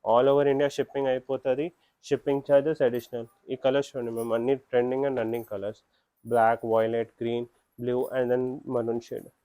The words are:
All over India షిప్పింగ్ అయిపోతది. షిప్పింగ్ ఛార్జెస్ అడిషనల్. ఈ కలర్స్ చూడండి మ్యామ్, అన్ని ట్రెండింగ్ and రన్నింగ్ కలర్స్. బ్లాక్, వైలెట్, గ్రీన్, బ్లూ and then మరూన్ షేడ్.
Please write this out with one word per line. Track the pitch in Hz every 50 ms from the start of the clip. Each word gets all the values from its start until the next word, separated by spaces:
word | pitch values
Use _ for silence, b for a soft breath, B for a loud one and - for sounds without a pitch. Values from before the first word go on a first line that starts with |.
| - 107
All | 113 120 127 135
over | 139 143 143 143 135
India | 135 143 139 -
షిప్పింగ్ | - 131 - - 139 139 135
అయిపోతది. | 127 131 127 - 135 127 - 135 127 135 151 175 _ _ _ _ _ _ _
షిప్పింగ్ | - 143 123 _ 143 139 139 135
ఛార్జెస్ | - 143 139 135 156 156 - 143
అడిషనల్. | 120 120 120 113 - - 117 117 113 _ _ _ - 131
ఈ | 131 -
కలర్స్ | 135 131 139 135 -
చూడండి | - 135 120 117 113
మ్యామ్, | 117 117 117 113
అన్ని | 117 117 127 139 131 _ _
ట్రెండింగ్ | - 123 120 127 127 131 139 139
and | 131 123
రన్నింగ్ | 113 113 117 117 113 -
కలర్స్. | 104 101 98 104 107 _ _ _ _ _ _ _ _ _ _ 113
బ్లాక్, | 120 117 113 113 117 117 - 113 110
వైలెట్, | 113 113 113 113 117 113 - _ _
గ్రీన్, | 117 117 120 120 120 117 _ _ _ _ _ - 120
బ్లూ | 123 123 127 123 - 117
and | 131 127 120 123
then | 127 127 127 127 147 - - 127
మరూన్ | 120 113 117 117 120 117
షేడ్. | - 127 117 - - _ _